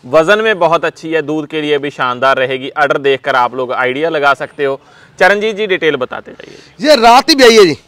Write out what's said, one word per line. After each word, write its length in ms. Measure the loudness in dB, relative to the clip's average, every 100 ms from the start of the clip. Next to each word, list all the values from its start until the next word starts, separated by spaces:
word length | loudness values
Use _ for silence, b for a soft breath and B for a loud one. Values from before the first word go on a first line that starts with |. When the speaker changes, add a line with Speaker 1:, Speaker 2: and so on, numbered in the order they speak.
| 0
Speaker 1:
वजन 320 | 0 2 0
में 200 | 0 0
बहुत 260 | 0 0
अच्छी 280 | -4 -8 -6
है, 100 | -6
दूध 240 | -4 -6 -6
के 140 | -8
लिए 180 | -4 -4
भी 120 | -4
शानदार 460 | -6 -6 -2 0 0
रहेगी। 320 | -2 -4 -8
अडर 300 | -4 -2 0
देखकर 380 | -2 -2 -2 -2
आप 180 | -2
लोग 180 | -4 -6
आइडिया 360 | -4 -4 -2 -4
लगा 260 | -2 0
सकते 300 | -2 -6 -6
हो। 160 | -6 -6 b b b _
चरणजीत 360 | 0 2 -2 -4
जी 100 | -4
डिटेल 300 | -2 -2 -4
बताते 360 | -6 -10 -16
जाइए। 560 | -20 -20 -20 -20 _ 0
Speaker 2:
ये 80 | 4
रात 340 | 6 4 4
ही 40 |
ब्याई 200 | 4 6
है 120 | 6 4
जी। 100 | 2